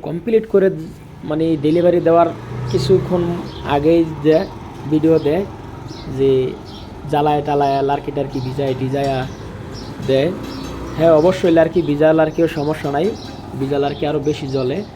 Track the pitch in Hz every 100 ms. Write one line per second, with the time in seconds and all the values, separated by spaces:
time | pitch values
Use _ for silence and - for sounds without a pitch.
0 | 156 165 196 220 220 196 190 156 165 -
1 | - - - 151 165 156 151 165 175 170
2 | 160 170 170 156 - - - 180 - 185
3 | - 180 170 175 - - - 143 151 170
4 | 160 147 147 156 190 - - - 143 156
5 | 160 160 139 165 202 - - - - -
6 | - 135 135 131 127 - - - - -
7 | - 147 151 147 151 143 139 139 139 143
8 | 143 143 135 135 127 127 139 123 131 139
9 | 139 131 - - - - - - - -
10 | - 135 156 208 - - - - - -
11 | 165 156 170 185 147 165 160 180 147 143
12 | 156 160 156 156 165 156 147 156 143 143
13 | 190 - - - - 127 135 139 143 143
14 | 151 147 143 147 139 135 131 165 208